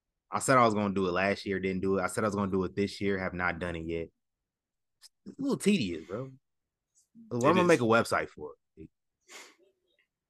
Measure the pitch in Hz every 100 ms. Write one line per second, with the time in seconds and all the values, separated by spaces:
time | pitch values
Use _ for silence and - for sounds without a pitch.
0 | _ _ - 101 - 131 120 104 104 95
1 | 92 87 98 98 107 95 95 95 95 98
2 | 92 - 107 101 101 95 90 101 98 -
3 | 101 98 92 90 90 82 87 85 82 82
4 | 80 _ _ _ _ _ _ _ _ _
5 | - _ - - 277 180 190 202 101 82
6 | 80 101 131 135 _ _ _ _ _ _
7 | _ - - 120 131 180 175 156 117 113
8 | 107 87 - - 73 - _ - 78 _
9 | _ _ _ - - _ _ _ _ _
10 | _ _